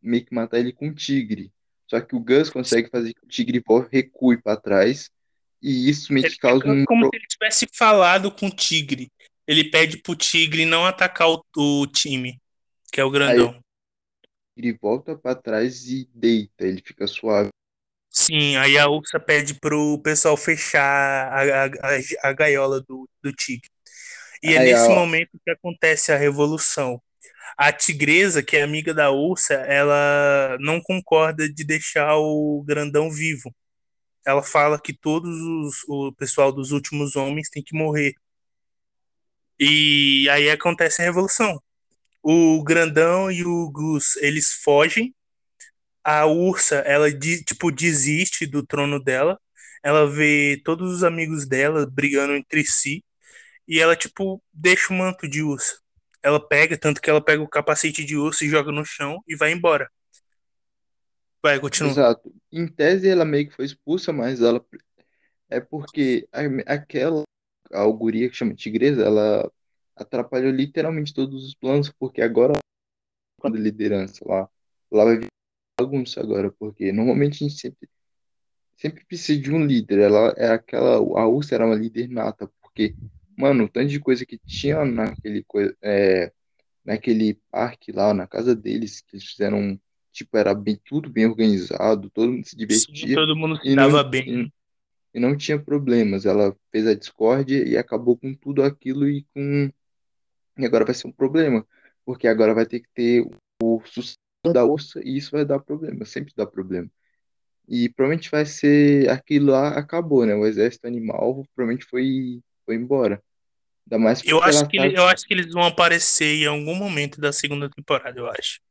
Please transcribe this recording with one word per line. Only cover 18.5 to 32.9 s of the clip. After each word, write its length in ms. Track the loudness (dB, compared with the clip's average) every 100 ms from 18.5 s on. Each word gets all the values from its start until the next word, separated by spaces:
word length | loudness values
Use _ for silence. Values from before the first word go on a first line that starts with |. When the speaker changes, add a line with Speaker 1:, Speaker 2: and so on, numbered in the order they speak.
| 2
Speaker 2:
aí 200 | 4 6
a 120 | 4
ursa 320 | 2 -2 -4
pede 340 | 0 0 0 -6
pro 400 | -4 0 0 -2
pessoal 340 | -2 0 2 2
fechar 460 | 0 -4 0 2 2 2 2 0 -2
a, 320 | 0 2 2
a, 20 | 0
a, 640 | -2 -2 -2 -4 -4 -4
a 20 |
gaiola 480 | 0 2 2 0 -2
do, 260 | -6 -14 -18 _
do 100 | -10
tigre. 360 | -8 -8 -10 -14 _ _ -20 -20 -20 -20 -6
E 120 | 2
é 40 | 4
Speaker 1:
Aí 20 |
Speaker 2:
nesse 300 | 6 8 8
Speaker 1:
a 0 |
Speaker 2:
momento 400 | 6 4 0 -4 -8
que 60 | -8
acontece 640 | -8 -8 -2 0 0 2
a 40 | 2
revolução. 880 | 2 2 0 0 -2 -2 -4 -6 -14 _ -20 _ -14 0
A 140 | 2
tigresa, 680 | 2 0 0 2 4 4 2
que 140 | 0 0
é 60 |
amiga 320 | 0 -2 -2
da 160 | 0 2
ursa, 420 | 2 0 0 0
ela 1040 | -2 0 2 4 4 2 2 2 2 0 -2
não 200 | -2 -2
concorda 640 | -2 -6 0 2 2 0 -6
de 120 | -6
deixar 520 | -4 -4 -2 -2 2 2
o 460 | 2 0 -2 -4 -2
grandão 440 | -4 0